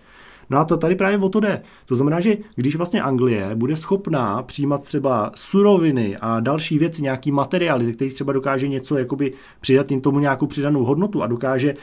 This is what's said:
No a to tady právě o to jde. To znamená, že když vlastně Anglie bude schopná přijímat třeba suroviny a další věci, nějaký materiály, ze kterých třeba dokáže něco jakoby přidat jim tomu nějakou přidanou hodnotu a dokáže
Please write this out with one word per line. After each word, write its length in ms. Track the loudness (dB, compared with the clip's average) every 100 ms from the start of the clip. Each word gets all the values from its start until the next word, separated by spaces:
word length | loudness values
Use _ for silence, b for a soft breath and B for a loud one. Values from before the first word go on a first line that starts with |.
| B B B B B
No 80 | 0
a 80 | 2
to 120 | 2
tady 180 | 2 2
právě 220 | 2 2
o 120 | 2
to 100 | 2
jde. 220 | 0 -2 B B B
To 100 | 0
znamená, 240 | 2 2
že 180 | 2 0 B -4
když 200 | -2 -2
vlastně 260 | -2 -2
Anglie 540 | 0 2 2 0 -2 -4
bude 220 | -2 -2
schopná 680 | -2 -2 -2 -2 -2 -4
přijímat 400 | -6 -4 -2 -2
třeba 480 | -4 -4 0 0 -2 -6
suroviny 840 | -2 4 6 6 4 2 -2 -2
a 220 | -2 -2
další 400 | 0 -2 0 0
věci, 220 | 0 -2
nějaký 300 | -4 -2 -2
materiály, 540 | 0 0 0 0 0 0
ze 80 |
kterých 200 | -2 -4
třeba 200 | -4 -2
dokáže 340 | -2 0 -2 -2
něco 300 | -4 -2 -2
jakoby 360 | -2 -2 -2 B B B
přidat 300 | 2 4 4
jim 100 | 0
tomu 180 | 2 2
nějakou 280 | 2 0 -2
přidanou 360 | -2 0 2
hodnotu 400 | 2 2 0 0
a 40 | -2
dokáže 480 | -2 0 0 0 -2